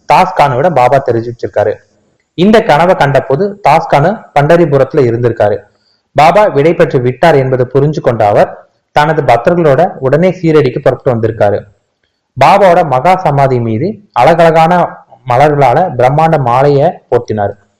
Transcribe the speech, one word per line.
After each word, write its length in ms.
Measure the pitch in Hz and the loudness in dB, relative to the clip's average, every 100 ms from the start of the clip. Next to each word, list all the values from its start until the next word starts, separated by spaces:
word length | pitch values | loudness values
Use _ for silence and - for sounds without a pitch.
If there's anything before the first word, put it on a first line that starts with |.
| - | 0
தாஸ்கானுவிடம் 600 | 147 185 - 143 123 180 | 0 2 0 0 0 0
பாபா 300 | 135 123 135 131 | 0 2 0 0
தெரிவிச்சிருக்காரு. 680 | 117 120 120 110 107 104 - _ _ _ _ _ | -4 -6 -10 -6 -4 -4 -6 _ _ _ _ _
இந்த 300 | - 196 226 | -2 2 2
கனவை 320 | - 147 175 170 | 2 2 2 0
கண்ட 240 | 143 135 | 0 0
போது 420 | - 139 202 196 139 | -2 -4 -4 -2 0
தாஸ்கானு 540 | 156 - 147 160 226 - 143 | 0 0 0 0 -4 -4 -2
பண்டரிபுரத்துல 680 | 147 170 165 139 131 156 123 | 2 2 2 0 0 0 -2
இருந்திருக்காரு. 520 | 117 120 113 104 101 - _ _ _ _ | 0 -2 -2 -2 -2 -8 _ _ _ _
பாபா 300 | 139 156 190 | 0 2 4
விடை 300 | 208 139 156 | 2 0 0
பெற்று 280 | 175 156 139 | 0 0 0
விட்டார் 340 | 123 123 170 143 | -2 0 0 2
என்பதை 300 | 131 127 123 | 0 -2 -2
புரிஞ்சு 260 | 139 147 156 | -2 -2 -2
கொண்ட 260 | 139 113 104 | -4 -2 0
அவர் 420 | 117 185 - _ _ _ | 0 0 -4 _ _ _
தனது 300 | 147 151 156 | -2 0 0
பக்தர்களோட 680 | 127 117 175 175 156 135 190 - | 0 0 0 -2 0 0 -2 -4
உடனே 300 | 135 143 185 | -2 0 0
சீரடிக்கு 500 | 170 165 156 131 147 | -2 0 0 0 -2
புறப்பட்டு 340 | 143 123 139 117 | -2 -2 -4 -2
வந்திருக்காரு. 500 | 110 107 104 101 - _ _ _ _ _ _ - 147 | -4 -2 -2 -2 -8 _ _ _ _ _ _ 0 2
பாபாவோட 440 | 202 190 170 165 | 4 4 2 0
மகா 260 | 127 165 185 | 0 0 0
சமாதி 440 | 156 139 139 123 | 0 0 0 0
மீது 400 | 117 110 175 220 _ | -4 -4 -6 -8 _
அழகழகான 760 | 117 139 170 165 160 165 180 156 - _ - 123 | 0 2 4 2 2 2 0 -2 -8 _ -12 -2
மலர்களால 680 | 120 151 143 131 131 185 123 | 0 2 2 2 2 -2 0
பிரம்மாண்ட 440 | 123 147 160 156 | 0 2 0 0
மாலையை 520 | 127 123 143 139 160 - _ | 0 0 2 2 0 -4 _
போர்த்தினார். 420 | 120 - 107 101 - _ _ | -4 -4 -4 -6 -8 _ _